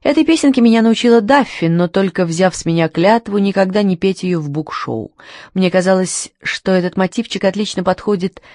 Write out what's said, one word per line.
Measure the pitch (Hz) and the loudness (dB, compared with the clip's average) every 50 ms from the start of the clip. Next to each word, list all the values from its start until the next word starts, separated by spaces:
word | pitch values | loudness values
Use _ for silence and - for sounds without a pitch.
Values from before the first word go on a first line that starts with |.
| - | -2
Этой | 269 294 320 311 | 0 0 2 2
песенке | 320 330 - - 277 262 254 | 2 2 2 2 2 4 4
меня | 233 233 226 226 | 4 4 4 4
научила | 220 226 220 - - 240 233 233 | 4 2 2 2 4 4 4 4
Даффи, | 208 208 277 285 233 - - - 170 | 4 4 2 2 2 -2 -4 -4 -2
но | 165 165 170 175 | 0 2 0 0
только | 170 - 196 196 185 - 190 185 | 0 0 -2 -2 -2 -2 -2 -2
взяв | 165 165 170 190 185 - | -2 0 0 0 0 0
с | - - | -2 -4
меня | 170 165 170 165 160 | -2 0 0 0 0
клятву | - 170 170 202 226 233 233 208 202 | 0 0 2 2 2 2 0 -2 -2
никогда | 208 196 202 185 196 190 190 185 208 202 | 0 0 0 0 0 -2 0 0 0 0
не | 196 185 | 0 0
петь | 165 190 190 185 - - | 0 0 -2 -2 -2 -4
ее | 180 180 165 | -4 -2 -2
в | 151 143 | -4 -4
букшоу. | 143 156 151 - - - - 127 117 113 - - - - - - - - - - _ | -6 -6 -6 -8 -10 -10 -8 -8 -8 -8 -8 -12 -16 -20 -20 -20 -20 -20 -20 -8 _
Мне | 190 190 175 | -2 0 2
казалось, | 180 185 175 190 190 185 185 - - - - - _ _ | 2 2 2 2 2 2 0 -2 -4 -8 -10 -12 _ _
что | - - - - - 190 | -10 -10 -10 -6 -2 0
этот | 190 185 175 180 - | 0 0 0 -2 -2
мотивчик | 196 190 185 - 240 226 - - 196 - | -2 -2 -2 -2 -6 -6 -6 -6 -2 -2
отлично | 190 185 202 214 - - - 180 | -2 -2 -2 -6 -4 -6 -4 -2
подходит | 190 185 - - 214 208 180 185 185 - - - - | -2 -2 -2 -2 -2 -2 -2 -2 -6 -8 -12 -20 -20